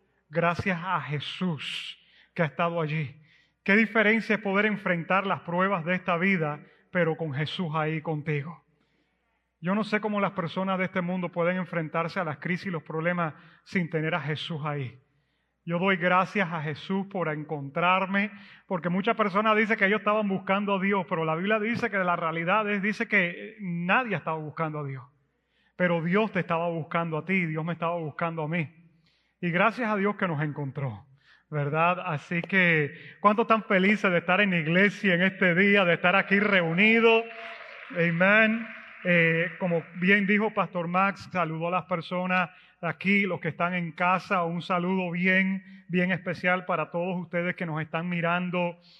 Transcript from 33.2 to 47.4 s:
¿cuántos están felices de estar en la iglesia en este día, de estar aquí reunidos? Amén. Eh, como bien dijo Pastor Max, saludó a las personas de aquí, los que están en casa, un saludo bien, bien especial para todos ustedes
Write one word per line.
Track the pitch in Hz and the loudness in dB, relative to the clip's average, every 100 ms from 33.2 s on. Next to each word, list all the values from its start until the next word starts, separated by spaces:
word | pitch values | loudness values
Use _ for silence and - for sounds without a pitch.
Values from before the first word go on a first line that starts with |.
¿cuántos | 208 208 | 4 4
están | 226 220 | 4 2
felices | - 196 190 214 202 | 4 4 4 4 4
de | 175 | 2
estar | 160 185 | 2 2
en | 202 | 4
la | 175 | 2
iglesia | 151 175 202 202 202 | 2 4 4 2 2
en | 170 | 4
este | 190 190 190 | 2 4 4
día, | 170 202 202 | 6 6 6
de | 180 | 4
estar | 165 175 196 | 4 4 2
aquí | 196 202 | 4 2
reunidos? | 208 196 165 170 214 226 226 226 226 - - - - - - | 4 2 2 4 4 6 6 4 2 -8 -14 -16 -16 -18 -10
Amén. | 175 170 170 190 208 220 226 226 - - - | -2 0 2 4 6 4 2 -6 -14 -20 -6
Eh, | 185 175 165 165 175 165 | 2 4 4 2 -2 -4
como | 185 170 - 180 | -2 -2 -4 -2
bien | 185 202 196 | 4 4 4
dijo | 208 220 | 2 2
Pastor | 214 170 180 170 | 0 -2 -4 -2
Max, | 180 196 196 - | 0 0 -2 -6
saludó | 185 165 160 170 | -4 -2 -2 -2
a | |
las | 180 | -2
personas | 165 180 - 180 180 185 180 - _ _ | -2 -6 -4 -4 0 0 -2 -6 _ _
de | 170 | -8
aquí, | 156 185 202 202 | -4 0 2 2
los | 170 | -2
que | 165 | -6
están | 143 175 | -2 -2
en | 180 170 | -2 -6
casa, | - 180 185 - 190 | -2 0 0 0 -2
un | 170 170 | 0 -4
saludo | - 180 180 190 180 | -2 0 0 0 -2
bien, | 170 185 185 190 190 - - - | 0 2 4 2 -2 -6 -18 -4
bien | 175 180 | 0 0
especial | 180 185 175 185 185 | 0 -4 -2 0 0
para | 185 170 156 | 0 -2 -2
todos | 170 170 170 | -4 -4 -4
ustedes | 175 175 | -4 -4